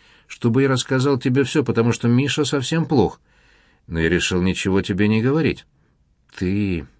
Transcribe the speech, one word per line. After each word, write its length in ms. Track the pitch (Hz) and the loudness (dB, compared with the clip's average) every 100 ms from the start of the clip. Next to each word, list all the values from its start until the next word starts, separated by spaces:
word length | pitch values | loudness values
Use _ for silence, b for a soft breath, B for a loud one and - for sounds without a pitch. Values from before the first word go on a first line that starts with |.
| b b b | b b b
чтобы 340 | - 120 117 | -4 0 2
я 60 | 135 | 2
рассказал 500 | 131 - 131 135 135 | 0 -2 0 0 0
тебе 260 | 131 127 | 0 0
всё, 200 | 127 160 | 2 0
потому 280 | 120 110 117 | 0 0 0
что 160 | 113 120 | 0 2
Миша 380 | 120 139 - 143 | 2 2 -2 -2
совсем 400 | 143 127 165 147 | -2 -2 -2 0
плох. 340 | 139 85 - b b b b b b - | 2 2 -2 b b b b b b -8
Но 120 | 82 | -2
я 100 | 82 | 2
решил 320 | 85 - 92 | 2 0 0
ничего 400 | 92 90 98 95 | 0 -2 0 0
тебе 260 | 95 95 104 | 0 0 0
не 140 | 110 | 2
говорить». 440 | 120 147 160 - - _ _ _ _ _ _ - | 0 0 -2 -4 -12 _ _ _ _ _ _ -6
«Ты... 500 | 92 101 101 85 69 _ | -4 -2 -2 -4 -8 _